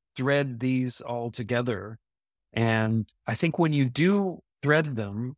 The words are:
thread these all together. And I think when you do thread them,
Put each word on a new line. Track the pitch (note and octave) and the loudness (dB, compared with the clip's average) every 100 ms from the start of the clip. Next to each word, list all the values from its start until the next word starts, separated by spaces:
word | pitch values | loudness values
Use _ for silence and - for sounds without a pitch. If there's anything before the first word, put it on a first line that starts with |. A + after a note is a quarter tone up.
| _ - | _ -4
thread | C3 C#3+ C#3 A#2 | 0 2 0 -2
these | B2+ B2+ B2+ - | 0 0 0 -4
all | A#2+ A#2+ A#2 | -6 -6 -6
together. | - G#2 A#2+ B2 G2+ G2+ A2+ _ _ _ _ _ | -8 -2 0 0 -4 -6 -14 _ _ _ _ _
And | A2 A2+ A2+ A2 A2+ G#2 _ - | 0 2 2 2 0 -2 _ -6
I | A#2+ | -2
think | E3 E3 | 0 2
when | E3 | 2
you | D3 C3 | 4 2
do | C3 F3 G3+ F#3+ D#3+ - _ | 2 2 2 0 -6 -14 _
thread | C#3 D3+ D3+ A#2 | 2 2 2 -4
them, | G2+ G2+ B2+ | -6 -6 -8